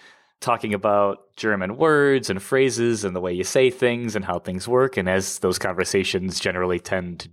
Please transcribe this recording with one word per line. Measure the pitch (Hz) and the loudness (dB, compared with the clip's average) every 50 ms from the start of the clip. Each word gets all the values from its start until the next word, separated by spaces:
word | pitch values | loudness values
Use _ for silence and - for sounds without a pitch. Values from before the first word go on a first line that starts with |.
| - - - _ _ _ _ _ | -20 -20 -20 _ _ _ _ _
talking | - 123 120 113 - 110 104 | 0 0 0 0 0 -4 -4
about | 101 98 107 101 101 101 101 98 - _ _ _ | 0 0 2 4 4 2 2 0 -4 _ _ _
German | - - 113 104 98 92 92 107 | -4 -2 -2 0 0 -2 -6 -2
words | 131 156 160 156 147 143 139 139 131 113 - | 0 2 4 4 4 4 4 2 2 0 -2
and | 95 95 - | -4 -4 -4
phrases | - - 131 135 131 117 113 117 120 117 104 98 | 0 2 4 4 4 2 2 0 0 0 0 -2
and | 98 90 | -4 -4
the | 92 | -2
way | 90 92 87 | -4 -4 -2
you | 90 92 | -2 -4
say | - - 139 131 127 | 0 2 4 4 4
things | 123 - 131 123 120 117 120 117 104 | 2 2 0 0 0 0 -4 -4 -4
and | 107 98 | -4 -4
how | 90 90 87 | -4 -4 -6
things | - - 90 92 - 120 | -4 -6 -8 -8 -4 0
work. | 123 127 131 135 131 | 2 2 2 2 0
And | 110 92 92 | -2 0 2
as | 92 95 95 - - - | 2 0 0 -2 -6 -2
those | - 92 90 - | 0 0 0 0
conversations | - 98 90 87 92 - - 98 92 - - 95 92 95 87 - | -2 -4 -2 -2 -2 0 0 0 0 0 -2 -2 -4 -4 -6 -4
generally | - 101 90 90 90 92 90 87 | -4 -2 -2 0 0 0 -2 -2
tend | - - 101 95 90 87 87 82 | -4 -4 -4 -4 -4 -6 -10 -12
to | - 87 | -14 -18